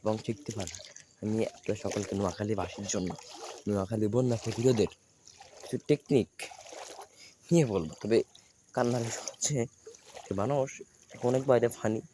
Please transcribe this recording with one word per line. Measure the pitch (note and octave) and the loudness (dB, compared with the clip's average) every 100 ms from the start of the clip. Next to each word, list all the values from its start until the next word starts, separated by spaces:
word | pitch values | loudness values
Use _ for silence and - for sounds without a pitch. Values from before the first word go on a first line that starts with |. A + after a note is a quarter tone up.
এবং | G#2+ A2 - | 0 0 -2
শিখতে | A2 - G#2 | -6 -6 -8
পারবেন। | F#2+ - - - - _ | -8 -10 -16 -20 -20 _
আমি | G#2+ A2 A2 - | -2 0 -2 -4
আপনাদের | - G#2+ G2+ | -6 -4 -2
সকলকে | G#2+ G2+ G2 | -4 -2 -2
নোয়াখালীবাসীর | G2 - G#2 G2+ F2+ - G2+ | -2 -2 -2 -2 -4 -6 -4
জন্য, | G#2 F2+ E2 - - - - - | -2 -2 -6 -14 -16 -14 -8 -2
নোয়াখালী | G2+ G2 A2 G#2 A#2 | -2 0 0 2 2
বন্যা | B2+ A#2 | 2 0
প্রতিরোধের | A#2 A2 B2 A#2 F#2 - _ _ - - - - | -2 2 4 4 2 -2 _ _ -20 -20 -20 -20
কিছু | - B2+ - | -8 -8 0
টেকনিক | D3 - C#3 F#2+ - - - - - - - - - - _ - | 0 4 2 2 -6 -14 -14 -16 -14 -14 -16 -18 -20 -20 _ 4
নিয়ে | E3+ C3+ | 4 6
বলবো। | G2 D#2+ - | 2 0 -6
তবে | G#2 A2+ - - _ _ _ - | 2 4 2 -12 _ _ _ 0
কান্নার | A#2+ B2 A#2 | 2 2 -2
বিষয় | - - | -4 -8
হচ্ছে | - - C#3+ A#2+ _ - - - - - | -6 -2 0 -2 _ -20 -20 -20 -18 -6
যে | G2 | -2
মানুষ | A2 C#3+ C3+ - - _ - | 0 0 -2 -6 -18 _ -20
এখন | - B2 | -2 2
অনেক | C3 C3+ | 2 6
বাইরে | A#2+ A#2 - | 6 4 2
ফানি | A2 A2 - | 0 0 -4